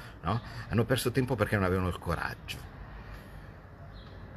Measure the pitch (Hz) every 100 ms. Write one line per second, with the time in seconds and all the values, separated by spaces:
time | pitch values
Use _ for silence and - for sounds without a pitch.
0 | - - 85 113 - - - 101 117 127
1 | 131 135 123 117 104 104 92 92 92 -
2 | 85 80 - - - - - - - -
3 | - - - - - - - - - -
4 | - - -